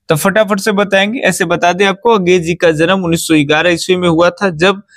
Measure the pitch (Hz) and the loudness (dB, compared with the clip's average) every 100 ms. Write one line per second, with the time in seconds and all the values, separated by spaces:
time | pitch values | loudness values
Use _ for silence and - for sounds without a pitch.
0 | _ 160 196 190 214 208 220 202 202 196 | _ -2 0 0 0 0 -2 -2 0 0
1 | 202 247 - 175 175 175 175 180 196 190 | 0 -2 -2 -2 -2 0 0 2 0 0
2 | 240 220 175 185 165 175 175 151 170 196 | 0 0 2 0 0 0 0 2 0 0
3 | 175 165 - 160 147 151 165 165 - 180 | 0 -4 0 0 2 0 0 -2 -2 0
4 | 175 165 175 175 202 151 185 196 - | 0 2 2 0 -4 0 0 0 -8